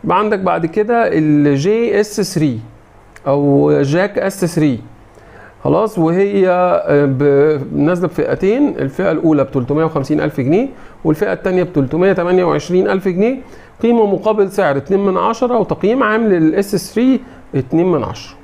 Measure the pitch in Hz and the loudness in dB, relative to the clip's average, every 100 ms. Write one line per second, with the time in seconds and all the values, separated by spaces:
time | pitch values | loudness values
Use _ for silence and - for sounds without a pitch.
0 | - 180 214 202 185 170 165 214 214 233 | 0 0 0 0 0 -2 -2 -2 0 0
1 | 226 - 156 147 147 139 165 220 233 202 | 2 0 2 4 4 2 0 0 0 0
2 | 214 - 190 165 151 113 113 - - - | -2 -4 -4 0 -2 -2 -10 -20 -20 -20
3 | - - - 143 143 139 147 147 139 160 | -20 -10 -2 0 2 2 4 2 2 0
4 | 202 202 196 196 175 160 151 117 - - | 0 -2 -4 -2 -4 0 0 -2 -8 -20
5 | - - - - - - 135 156 214 208 | -20 -20 -20 -20 -20 -8 -2 0 0 0
6 | 160 175 196 196 185 180 180 170 - 143 | 0 2 0 2 2 2 2 0 2 2
7 | 143 131 143 139 151 151 135 147 147 175 | 2 2 2 4 2 0 -4 -2 0 0
8 | 180 - - 147 185 240 294 - 135 139 | -2 -2 -2 0 0 2 0 0 -6 -2
9 | 185 160 165 151 131 139 123 147 160 160 | -2 0 2 2 0 -2 -2 -2 0 -2
10 | 135 151 151 147 127 180 269 - - - | -2 -2 -2 -2 0 0 0 -8 -20 -6
11 | 160 156 196 180 196 185 175 156 131 160 | -2 -2 -2 -2 -2 -2 0 -2 -2 0
12 | 185 180 175 185 175 147 - 180 202 196 | 0 2 2 2 2 -2 0 0 0 0
13 | 190 180 220 269 - - - - 226 233 | -2 0 0 -2 -10 -20 -20 -4 0 2
14 | 208 185 214 214 196 190 175 139 135 190 | 2 0 0 0 0 0 0 0 0 0
15 | 196 185 185 226 247 240 185 - 185 254 | 0 0 -2 -2 -2 0 -2 -2 0 0
16 | 220 220 226 180 160 - 202 190 - - | 0 0 2 2 2 0 -2 -4 -4 0
17 | 254 262 - - - 139 131 160 185 156 | 2 0 -4 -20 -6 -6 -2 0 2 0
18 | 104 - - - | -4 -10 -16 -20